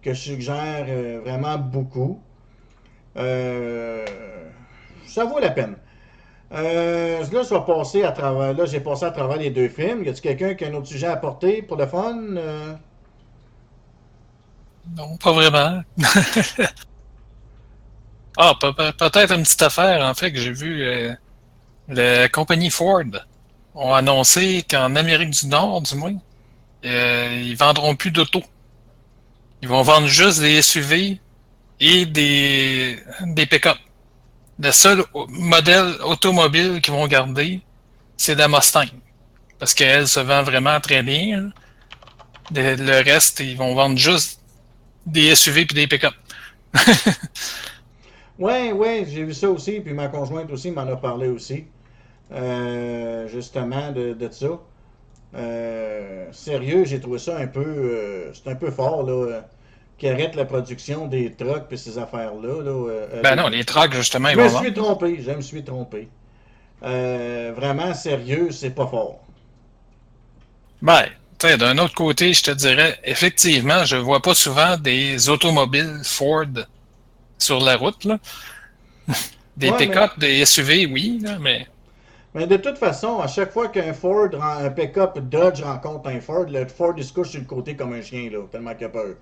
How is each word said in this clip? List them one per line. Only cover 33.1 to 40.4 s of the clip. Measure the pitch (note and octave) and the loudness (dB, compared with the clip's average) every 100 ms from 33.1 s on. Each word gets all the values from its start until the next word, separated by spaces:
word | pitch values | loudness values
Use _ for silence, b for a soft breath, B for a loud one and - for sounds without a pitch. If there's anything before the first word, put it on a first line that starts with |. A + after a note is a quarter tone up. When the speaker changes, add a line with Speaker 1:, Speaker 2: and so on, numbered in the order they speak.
| - | -10
Speaker 2:
des | F3+ D#3+ D#3+ | -4 -2 2
pick-up. | D3+ F3 - _ _ _ _ _ _ _ - | 4 2 0 _ _ _ _ _ _ _ -4
Le | C#3+ | 2
seul | - G3 G3 F#3 | 6 8 6 2
o-, | D3 - | -6 -10
modèle | C3 F3 E3 D#3+ F3+ F#3 E3 | -6 4 4 6 6 4 -2
automobile | C#3 E3+ F#3+ F3+ D#3+ D3+ F#3 F3 | -4 0 2 4 4 4 0 0
qu'ils | D3+ | -2
vont | C#3+ D3 | -2 2
garder, | C#3 C3 C3 D#3 F#3 _ _ _ _ _ - | 2 2 -2 -4 -4 _ _ _ _ _ -6
c'est | - D3 | -2 2
la | D3+ | 4
Mustang. | D3 - D#3+ C3+ B2 _ _ _ _ _ _ | 6 4 2 0 -6 _ _ _ _ _ _
Parce | C3 | -2
qu'elle | - C#3 C#3 C#3 | 2 6 6 4
se | D3+ | 0
vend | C3 C#3+ | 2 2